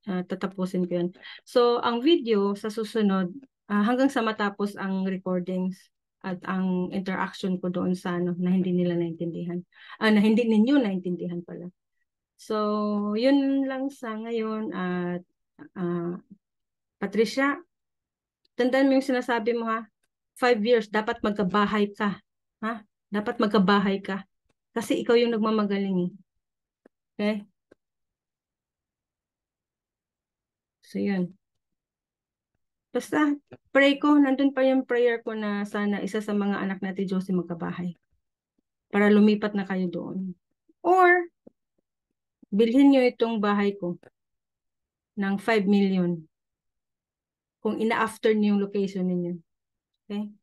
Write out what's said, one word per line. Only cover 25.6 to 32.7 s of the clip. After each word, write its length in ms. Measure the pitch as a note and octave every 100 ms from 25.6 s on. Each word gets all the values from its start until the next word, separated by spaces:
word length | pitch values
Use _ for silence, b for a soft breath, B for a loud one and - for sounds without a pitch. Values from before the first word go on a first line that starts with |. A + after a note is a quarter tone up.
| G#3 G3 G3 F#3 F3
eh. 60 | - _ _ _ _ _ _ _ _ _ -
Okay? 180 | G#3 G#3+ G#3 _ _ _ _ _ _ _ _ _ _ _ _ _ _ _ _ _ _ _ _ _ _ _ _ _ _ _ _ _ _ _ _ _ _
So, 160 | G3
yun. 320 | G3+ F#3+ F3 - _ _ _ _ _ _ _ _ _ _ _ _ _